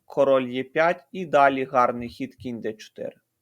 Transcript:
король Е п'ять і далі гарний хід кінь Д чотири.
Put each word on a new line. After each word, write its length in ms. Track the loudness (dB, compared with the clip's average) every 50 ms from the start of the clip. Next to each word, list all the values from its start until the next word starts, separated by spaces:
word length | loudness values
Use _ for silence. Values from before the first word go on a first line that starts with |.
| _
король 500 | -6 -2 0 2 4 4 2 2 -2 -4
Е 80 | -6 -8
п'ять 420 | -4 -2 0 2 2 0 -2 -8 _ -10
і 140 | -10 -4
далі 380 | 0 4 6 6 6 4 2 -2
гарний 440 | 0 2 2 2 2 0 -4 -8 -12
хід 260 | -10 -10 -12 -12 -12
кінь 260 | _ -12 -10 -10 -8
Д 120 | -8 -8 -8
чотири. 440 | -10 -14 -20 _ -12 -12 -12 -12 _ _ _ _ _